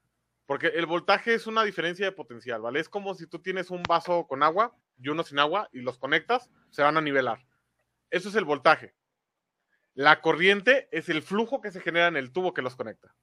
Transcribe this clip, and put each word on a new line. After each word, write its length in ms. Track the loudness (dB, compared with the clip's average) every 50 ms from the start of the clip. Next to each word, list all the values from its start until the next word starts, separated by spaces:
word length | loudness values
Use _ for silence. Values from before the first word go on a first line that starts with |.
| _ _ _ _ _ _ _ _ _
Porque 200 | -6 -6 -2 -2 -2
el 180 | -2 -2 -2
voltaje 480 | -2 -2 -2 0 2 0 2 2 0 -2
es 120 | 0 -2
una 160 | -2 -2 -2
diferencia 420 | -2 -2 -2 -4 -4 -4 -4 -4 -6
de 80 | -6
potencial, 480 | -6 -8 -14 -16 -18 -14 -8 -8 -8 -6
¿vale? 180 | -6 -4 -4 -4
Es 80 | -4 -4
como 260 | -8 -8 -8 -8 -10
si 140 | -10 -12 -14
tú 100 | -16 -10
tienes 320 | -8 -6 -6 -6 -6 -8
un 120 | -8 -8 -2 0
vaso 380 | 0 0 2 0 -2 -2 -2
con 160 | -4 0 2
agua 340 | 2 2 4 2 0 -2 -4 _ _ _ _ _
y 100 | -8 -4
uno 140 | -4 -4
sin 160 | -4 -4 0 0
agua 300 | 2 2 2 -2 -4 -6
y 80 | -10 -10
los 160 | -8 -8 -8 -6
conectas, 520 | -4 -2 0 -2 0 0 -2 -2 -2 _ _ _ _ _
se 120 | _ 2
van 140 | 2 4 4
a 40 | 2
nivelar. 460 | 0 2 0 0 0 0 -4 -6 _ _ _ _ _ _ _ _ _ _ _ _ _ _
Eso 180 | -6 -6 -6 -2
es 60 | -2
el 100 | -2 0
voltaje. 500 | 0 -2 2 4 4 4 4 0 -8 _ _ _ _ _ _ _ _ _ _ _ _ _ _ _ _ _ _ _ _ _
La 260 | 4 6 6 6 6
corriente 680 | 4 2 2 4 4 4 4 4 4 4 4 4 2 -2
es 160 | -6 -6 -4 -2
el 140 | -4 -4
flujo 380 | -2 -2 -2 -2 -2 -2 -4 -6
que 80 | -8 -10
se 80 | -12 -8
genera 280 | -8 -2 2 2 2 2
en 80 | 2
el 140 | 0 -4 -4
tubo 220 | -4 -2 -2 -2
que 80 | -2 -4
los 140 | -4 -6 -6
conecta, 380 | -8 -10 -12 -12 -16 _ _ _ _